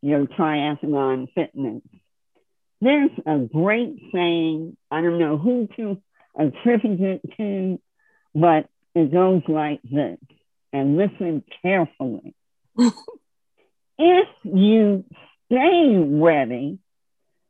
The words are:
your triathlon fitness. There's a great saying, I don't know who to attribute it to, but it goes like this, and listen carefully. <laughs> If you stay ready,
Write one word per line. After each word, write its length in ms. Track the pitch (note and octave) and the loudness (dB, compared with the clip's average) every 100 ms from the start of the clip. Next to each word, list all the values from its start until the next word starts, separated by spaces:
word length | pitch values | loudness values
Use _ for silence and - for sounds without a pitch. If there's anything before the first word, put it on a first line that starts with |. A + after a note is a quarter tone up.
your 240 | C#3+ D3 C#3 | 0 0 0
triathlon 1000 | - D#3+ D3+ D3 D3 C#3 C#3+ C3+ C3 B2+ | -2 -2 0 -2 -4 -4 -2 0 -2 -6
fitness. 480 | - E3 - C3+ - _ _ _ _ _ _ _ _ _ _ | -6 -6 -6 -8 -8 _ _ _ _ _ _ _ _ _ _
There's 320 | A#3+ D4 C#4 - | 0 2 2 -2
a 140 | - D3+ | -4 -2
great 560 | A#2+ D3+ F#3 A3 A#3 A3+ - | -2 0 0 0 -2 -8 -8
saying, 640 | F#3 F3 E3+ D#3+ D#3 D#3+ - _ | -4 -2 0 -2 -4 -8 -14 _
I 120 | D3+ | -2
don't 180 | E3+ E3+ | -2 0
know 180 | D#3+ D3+ | 0 0
who 300 | F#3 B3 G#3+ - | 0 -2 -4 -6
to 260 | A3 G3 _ _ _ - | -8 -8 _ _ _ -4
attribute 640 | D#3 - A#3+ A#3+ A3+ F#3 | -4 0 0 2 0 -2
it 220 | F#3+ F#3 - - | -2 -4 -10 -10
to, 440 | G#3+ G3 F#3 F#3 _ _ _ _ _ | -6 -4 -4 -6 _ _ _ _ _
but 320 | D3+ E3+ D#3 D#3 _ _ E3+ | 2 4 4 0 _ _ 0
it 160 | D#3 | 2
goes 300 | E3+ F#3 F#3 - | 4 4 2 0
like 340 | D#3 D3+ D3 | -2 -2 -6
this, 340 | A2+ C#3 C3 E2+ - _ _ _ _ | -6 -4 -4 -6 -20 _ _ _ _
and 240 | C#3 C#3 D3+ | -4 0 2
listen 480 | G3+ - F3+ D3+ - - | 0 -2 -6 -6 -8 -8
carefully. 720 | F3+ F#3+ E3 _ C3 A2+ - - _ _ _ - | -2 0 0 _ -8 -8 -14 -20 _ _ _ -2
<laughs> 140 | A#3+ - - - _ _ _ _ _ _ _ _ | -2 -2 -18 -20 _ _ _ _ _ _ _ _
If 280 | D#4+ F4+ G4+ - | 4 4 2 -4
you 600 | - F#3+ G3+ A3 G#3+ G3 F#3+ - - _ _ | -2 2 4 6 4 0 -4 -20 -20 _ _
stay 500 | B3 D4 F4 D#4 G3+ | -2 0 2 4 4
ready, 840 | D#3 D3 E3 D#3 B2 B2 C#3 F#3+ _ _ _ _ _ _ _ | 2 2 4 2 0 -4 -8 -10 _ _ _ _ _ _ _